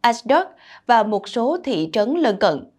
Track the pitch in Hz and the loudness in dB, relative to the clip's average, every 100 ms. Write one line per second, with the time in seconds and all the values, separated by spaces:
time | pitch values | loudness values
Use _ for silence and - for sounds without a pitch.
0 | 247 233 233 294 370 _ - - - 233 | 0 -2 0 0 0 _ -20 -18 0 2
1 | 214 208 - 240 240 349 311 190 160 220 | 2 -2 -4 -2 -2 -2 -4 -4 -2 -2
2 | 208 330 285 196 202 147 - | -2 0 0 2 0 0 -8